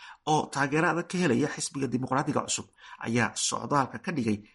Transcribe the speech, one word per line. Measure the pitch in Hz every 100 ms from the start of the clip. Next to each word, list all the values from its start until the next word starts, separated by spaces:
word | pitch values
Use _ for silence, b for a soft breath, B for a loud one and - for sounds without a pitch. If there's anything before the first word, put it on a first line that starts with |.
| B B -
oo | 151 -
taageero | 139 139 151 165
adag | 160 175
ka | 180
helaya | 180 120 143
xisbiga | - - 139 131
dimuqraadiga | 123 127 131 151 120
cusub, | - - - _ B B
ayaa | 117 120 110
socdaalka | - - - 117 143 127 120
ka | -
dhigay | 151 117 104 B